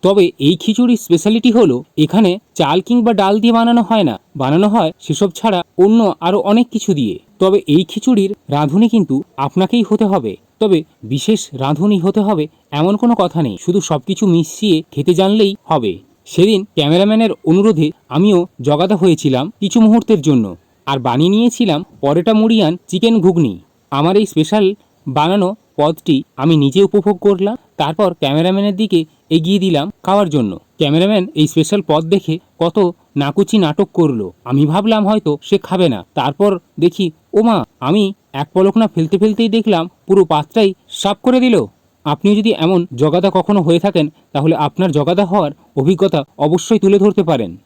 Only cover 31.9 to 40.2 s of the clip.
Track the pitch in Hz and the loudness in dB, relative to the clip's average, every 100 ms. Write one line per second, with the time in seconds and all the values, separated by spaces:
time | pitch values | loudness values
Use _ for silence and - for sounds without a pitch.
31.9 | 151 160 196 - 160 _ _ 170 214 180 | -2 0 -2 -2 -8 _ _ -4 0 -2
32.9 | 175 _ 143 143 147 196 220 165 156 196 | -4 _ -4 -2 -2 0 0 0 -2 -4
33.9 | - 156 120 95 - 120 139 147 170 208 | 0 0 0 -6 -12 -4 0 2 0 0
34.9 | 220 202 214 160 147 - 196 - 185 175 | 0 2 0 -2 -6 -2 -2 -2 0 0
35.9 | 107 85 - 131 143 202 185 _ - 170 | -2 -6 -4 -4 0 -2 -2 _ -2 -2
36.9 | - 180 - _ 190 226 202 117 _ 127 | 0 -6 -6 _ 0 2 0 -4 _ -2
37.9 | 202 196 196 _ 135 147 185 196 226 220 | 0 -2 -6 _ -10 -4 0 2 2 0
38.9 | - 160 196 214 208 233 226 220 175 170 | -2 -2 0 0 0 0 0 0 -2 -2
39.9 | _ - 196 | _ 0 2